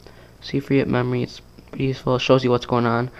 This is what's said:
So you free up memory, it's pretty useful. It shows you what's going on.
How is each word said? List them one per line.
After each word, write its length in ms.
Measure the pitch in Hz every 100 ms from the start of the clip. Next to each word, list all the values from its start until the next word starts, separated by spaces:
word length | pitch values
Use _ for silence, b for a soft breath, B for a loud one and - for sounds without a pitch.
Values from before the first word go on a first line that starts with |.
| B B B B
So 140 | -
you 60 | 139
free 220 | - 139
up 60 | -
memory, 340 | 123 123 123
it's 180 | 123 - - - -
pretty 140 | -
useful. 320 | 135 131 - 127
It 60 |
shows 200 | - 131
you 80 | 127
what's 160 | 120 -
going 200 | 120 117
on. 260 | 117 127